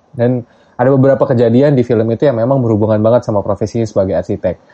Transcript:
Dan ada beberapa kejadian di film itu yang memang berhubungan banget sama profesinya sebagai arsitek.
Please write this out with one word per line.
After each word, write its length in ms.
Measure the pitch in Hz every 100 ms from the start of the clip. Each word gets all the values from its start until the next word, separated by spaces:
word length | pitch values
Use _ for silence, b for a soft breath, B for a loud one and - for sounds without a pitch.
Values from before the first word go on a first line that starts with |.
| _
Dan 320 | 123 120 127 117 b b b
ada 140 | 127
beberapa 320 | 139 135 135 147
kejadian 460 | 120 117 120 147 135
di 60 | 120
film 240 | 110 113
itu 140 | 113 147
yang 80 | 113
memang 240 | 117 135
berhubungan 400 | 117 107 107 107
banget 240 | 110 123
sama 160 | 123 104
profesinya 480 | 95 101 107 117 110
sebagai 320 | 107 95 85
arsitek. 380 | 92 98 95 85 b